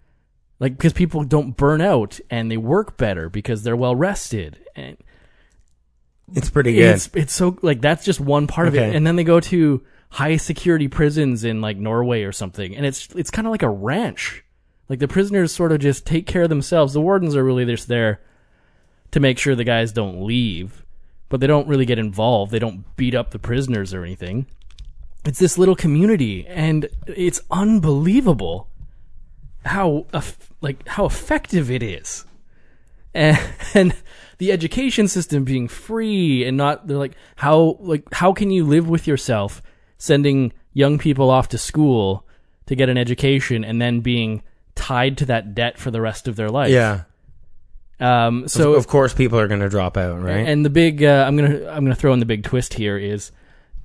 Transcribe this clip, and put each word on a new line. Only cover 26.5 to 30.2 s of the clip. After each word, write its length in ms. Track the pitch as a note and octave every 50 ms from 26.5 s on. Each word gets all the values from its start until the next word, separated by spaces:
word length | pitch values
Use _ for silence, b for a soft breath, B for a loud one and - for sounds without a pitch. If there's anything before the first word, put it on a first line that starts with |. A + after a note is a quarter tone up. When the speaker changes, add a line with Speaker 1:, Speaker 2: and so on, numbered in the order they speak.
| F3+ E3 D#3 D#3+ D#3 D3+ D3 - - - -
Speaker 1:
it's 340 | - - F#3+ F3+ F3 - - - -
unbelievable 1200 | - F3+ G3+ G#3+ A3+ G3+ D#3 D#3 C#3 C#3+ D#3 F3+ G#3 C#4 C4 G3 C#3+ G2+ F#2+ E2 E2+ F#2+ - - - - - - - - - - - - - - - - - - - - -
how 420 | - - G3 F#3+ E3 C#3+ - - -
eff-, 400 | - D#3